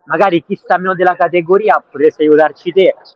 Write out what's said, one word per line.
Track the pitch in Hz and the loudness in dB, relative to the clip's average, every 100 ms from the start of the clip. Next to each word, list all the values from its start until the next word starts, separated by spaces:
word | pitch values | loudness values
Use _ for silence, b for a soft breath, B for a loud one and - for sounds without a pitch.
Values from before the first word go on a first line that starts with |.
| - | -8
Magari | 160 196 170 - | -2 0 -2 -6
chi | 196 - | -10 -4
sa | 180 | -4
meno | 185 185 | -2 -2
della | 180 175 | -2 0
categoria | 175 175 165 190 208 160 - | -2 -2 0 0 0 -2 -4
potresti | 139 151 - | -2 -2 0
aiutarci | 151 151 151 147 180 | 2 2 2 -2 -6
te | 180 180 - - | 0 0 0 -6